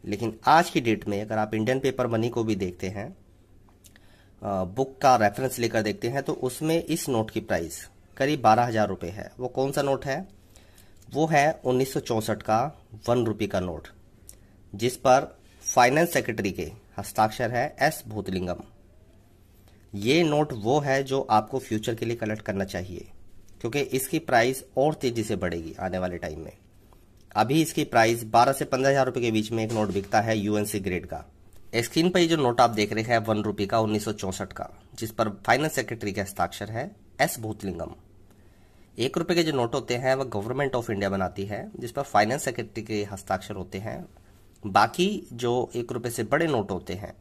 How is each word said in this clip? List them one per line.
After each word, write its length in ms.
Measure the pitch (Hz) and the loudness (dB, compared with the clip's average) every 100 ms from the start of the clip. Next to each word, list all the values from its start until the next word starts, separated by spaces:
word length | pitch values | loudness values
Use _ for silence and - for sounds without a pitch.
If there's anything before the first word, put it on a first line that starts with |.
लेकिन 300 | - 101 117 107 - | -6 -4 -4 -2 6
आज 220 | 156 175 | 6 6
की 120 | - | 0
डेट 260 | 120 104 107 | 2 0 0
में 120 | 101 | -4
अगर 160 | 107 110 | -2 -2
आप 160 | 107 | -2
इंडियन 260 | 107 110 131 | -2 0 2
पेपर 280 | 135 127 120 | 0 0 0
मनी 220 | 113 117 | 0 0
को 140 | 120 | 0
भी 120 | 110 101 | -2 0
देखते 320 | 95 87 95 | -2 -4 -8
हैं, 200 | 101 120 190 _ _ _ - - _ - - - - - - | -8 -10 -14 _ _ _ -20 -20 _ -20 -20 -20 -20 -20 -12
अ, 220 | 101 98 92 | -6 -4 -4
बुक 300 | 107 135 - | -4 -6 2
का 140 | 139 123 | 6 6
रेफरेंस 440 | 104 104 131 123 | 6 2 -4 0
लेकर 220 | 117 113 | 0 0
देखते 260 | 107 98 117 | 0 -2 -2
हैं, 160 | 139 | -2
तो 100 | 135 | -4
उसमें 500 | 151 127 - 156 165 | -2 -4 -2 0 0
इस 240 | - 160 - | 0 -4 0
नोट 200 | - 110 | 0 0
की 80 | - | -4
प्राइस 380 | - 87 82 - - - - - | -2 -2 -2 -10 -16 -20 -20 -4
करीब 240 | 135 151 | -2 4
बारह 240 | 120 110 123 | 6 6 4
हज़ार 220 | 110 101 | 2 0
रुपये 220 | 95 87 | -2 -8
है। 200 | 98 - - | -10 -14 -10
वो 80 | 123 | -8
कौन 240 | 131 135 | -2 -2
सा 100 | 143 | 0
नोट 240 | 143 135 147 | 0 0 -2
है? 220 | 139 190 - - - - - - - - | -6 -6 -18 -20 -20 -20 -20 -20 -20 -8
वो 120 | 123 160 | 0 4
है 360 | 156 147 - 131 | 6 4 2 0
उन्नीस 280 | 127 135 | 2 2
सौ 60 | - | -2
चौंसठ 420 | - 117 113 104 | 0 -2 0 -4
का 180 | - 110 139 - - 104 - | 0 0 0 -6 -20 -10 0
वन 160 | 123 113 | 2 2
रुपये 220 | 107 104 | 0 -2
का 120 | 98 | -2
नोट, 280 | 90 78 - - - - - - - - - | -2 -8 -12 -20 -20 -20 -20 -20 -20 -20 -18
जिस 240 | 101 117 - | -2 -2 2
पर 300 | 139 131 156 - - - - | 6 6 4 -12 -20 -10 0
फाइनेंस 460 | - 123 147 170 | 6 6 6 4
सेक्रेटरी 380 | 147 123 107 101 | 2 -2 -2 -4
के 200 | - 78 - - - | -4 -8 -10 -14 -12
हस्ताक्षर 520 | 98 - 107 - 117 | -8 2 2 2 -2
है 240 | 120 143 - | 0 -2 2
एस 220 | 143 156 113 | 0 0 -8
भूतलिंगम। 560 | 110 98 92 90 87 - - - - - - _ _ _ - - - - | -8 -4 -4 -4 -6 -10 -20 -20 -20 -20 -20 _ _ _ -20 -20 -20 -14
ये 300 | 101 107 156 | -4 2 4
नोट 280 | 165 151 147 123 | 4 4 2 -2
वो 240 | 104 147 | 2 2
है 220 | 139 135 | 2 0
जो 180 | 135 135 - | 0 -2 4
आपको 300 | 107 107 131 | 2 2 -6
फ्यूचर 360 | - 107 107 113 | -2 -4 -2 -4
के 100 | 117 | -4
लिए 100 | 117 | -4
कलेक्ट 260 | 107 107 | -4 -4
करना 220 | - 98 95 | -4 -4 -2
चाहिए, 420 | 92 90 90 - - - - - - | -6 -8 -12 -14 -18 -18 -20 -20 -8
क्योंकि 180 | 117 143 | -4 -2
इसकी 400 | 135 131 - 160 | 0 -2 -2 -4
प्राइस 420 | - 120 120 135 - - | 4 4 4 0 -6 0
और 160 | 143 | 0
तेज़ी 300 | 151 127 117 | 2 -2 -2
से 120 | 107 101 | -2 -2
बढ़ेगी 400 | 90 85 82 - | -2 -4 -8 -8
आने 180 | 92 92 | -6 -4
वाले 200 | 90 87 | -4 -6
टाइम 220 | 87 78 | -8 -10
में। 120 | 78 - - - - - _ - - 104 | -14 -18 -20 -20 -20 -20 _ -20 -6 0
अभी 260 | 110 156 | 2 4
इसकी 220 | 156 - | 2 0
प्राइस 400 | 147 120 113 117 | 0 4 4 4
बारह 300 | 110 117 123 | 2 4 4
से 120 | 139 139 | 2 -2
पन्द्रह 260 | 127 135 | 2 2
हज़ार 140 | 139 131 | 4 2
रुपये 160 | 123 | 0
के 60 | 120 | 0
बीच 200 | 110 107 | 0 0
में 120 | 113 | -2
एक 80 | 110 | -2
नोट 180 | 113 104 | 0 0
बिकता 280 | 95 95 - | -2 0 0
है 160 | 110 110 | 2 0
यूएनसी 420 | 101 104 104 104 | 2 0 0 -4
ग्रेड 260 | 95 90 - | -4 -6 -6
का। 180 | 76 - - - - - 110 | -12 -14 -20 -20 -20 -6 -4
स्क्रीन 340 | 117 - 170 | 0 2 2
पर 100 | 185 | 4
ये 80 | 170 | 4
जो 100 | 165 | 4
नोट 220 | 127 120 | 2 6
आप 80 | 120 | 4
देख 240 | 107 104 | 4 0
रहे 100 | 110 | 0
हैं 140 | 113 117 | 0 0
वन 220 | 107 107 | 2 0
रुपये 220 | 104 101 98 | 0 -2 0
का 120 | 117 | 2
उन्नीस 260 | 110 107 107 | 2 0 -2
सौ 60 | |
चौंसठ 420 | 104 95 95 98 | -6 -6 -6 -8
का, 160 | - - - - - | -8 -12 -12 -20 -10
जिस 160 | 113 | -10
पर 180 | - 110 95 - | -2 -2 -2 2
फाइनेंस 280 | 123 156 143 | 2 2 -2
सेक्रेटरी 360 | 120 113 104 | -4 -6 -6
के 100 | 98 | -4
हस्ताक्षर 480 | 95 - - - 101 | -6 -2 -4 -4 -8
है 200 | 113 160 - - - | -8 -8 -12 -20 -2
एस 180 | 156 - | -2 -2
भूतलिंगम। 560 | 110 107 98 85 82 - - - - - - - - - - - | -8 -6 -6 -6 -10 -12 -20 -20 -20 -20 -20 -20 -20 -20 -20 -4
एक 200 | 123 151 | -2 -2
रुपये 180 | 165 170 | 0 2
के 80 | |
जो 80 | 156 | 2
नोट 240 | 139 117 139 | 0 0 -2
होते 200 | 117 120 | -2 -2
हैं 200 | 131 135 | 2 0
वह 140 | 127 | 0
Government 440 | 104 107 131 139 123 | -4 -4 -2 -2 -2
of 160 | 113 | -2
India 180 | 101 98 | -2 0
बनाती 360 | 98 92 - 98 | 0 -2 -4 -8
है, 220 | 104 214 - | -8 -10 -10
जिस 120 | 123 | -8
पर 100 | - | -6
फाइनेंस 400 | 139 104 107 135 | 0 2 2 0
सेक्रेटरी 400 | - 117 113 - | -4 -6 -8 -10
के 200 | 107 107 | -6 -4
हस्ताक्षर 520 | 101 98 - 95 - 98 | -4 -10 -4 -4 -4 -10
होते 220 | 90 - | -8 -8
हैं। 280 | 208 - - - - - - - | -8 -10 -12 -20 -20 -20 -20 -12
बाकी 640 | 107 98 107 - 185 214 - | 0 4 4 2 0 -2 -10
जो 360 | 120 120 123 - 120 | -4 0 0 -2 -6
एक 160 | 120 | -6
रुपये 200 | 120 117 | -6 -6
से 120 | 110 | -4
बड़े 240 | 107 147 165 | 0 0 2
नोट 240 | 127 98 | 0 -2
होते 220 | 92 - | -6 -6
हैं 200 | 92 - - | -10 -10 -16